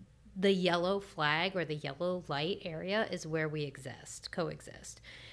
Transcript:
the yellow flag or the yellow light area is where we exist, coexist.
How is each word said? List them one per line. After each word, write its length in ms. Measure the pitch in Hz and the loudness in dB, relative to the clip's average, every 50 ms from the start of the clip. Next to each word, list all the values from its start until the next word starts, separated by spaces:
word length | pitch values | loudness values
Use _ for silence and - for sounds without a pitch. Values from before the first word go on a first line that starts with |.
| - - - - - - - | -20 -20 -20 -20 -20 -12 -2
the 160 | 190 185 196 | 4 6 6
yellow 480 | 196 180 180 175 170 170 170 185 202 196 | 6 6 6 4 6 6 4 4 2 2
flag 560 | 196 - - 160 151 147 151 160 175 196 196 | -2 -4 -2 2 4 4 6 4 2 2 0
or 100 | 180 160 | 0 -2
the 100 | 143 151 | -2 -2
yellow 480 | 151 - 143 135 - 175 180 185 147 143 | -4 -4 -6 -4 -2 0 0 0 0 -2
light 340 | - 147 139 151 175 202 208 - | -2 0 0 0 0 -2 -2 -4
area 440 | 180 160 160 170 185 202 220 220 - | -6 -6 -4 -2 0 2 2 0 0
is 160 | - 170 - | -2 -6 -4
where 220 | 156 160 160 156 156 | -2 0 0 0 0
we 140 | 156 151 147 | 0 -2 -2
exist, 680 | 139 - 135 131 135 113 - - - - - - - | -4 -6 -8 -10 -12 -12 -12 -12 -14 -12 -12 -10 -6
coexist. 680 | - 190 165 156 156 147 - - - - - - - - - - - - - - | -2 -2 -2 -2 -2 -6 -10 -14 -14 -14 -14 -14 -16 -16 -16 -18 -18 -18 -18 -18